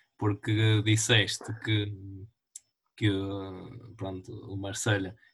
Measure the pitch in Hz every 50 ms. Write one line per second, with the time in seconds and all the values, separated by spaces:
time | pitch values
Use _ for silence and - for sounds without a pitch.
0 | _ _ _ - 104 104 104 - - - 107 107 110 110 110 107 104 110 110 110
1 | - - 120 110 98 92 - - - - 113 - - 113 107 107 104 104 104 98
2 | 98 98 95 92 95 - _ _ _ _ - - _ _ _ _ _ _ _ -
3 | 117 104 98 98 98 98 101 98 98 98 95 92 90 87 - - - - - -
4 | 98 95 92 92 - - 107 104 - - 98 101 98 98 98 - - 117 104 98
5 | 95 95 95 _ _ _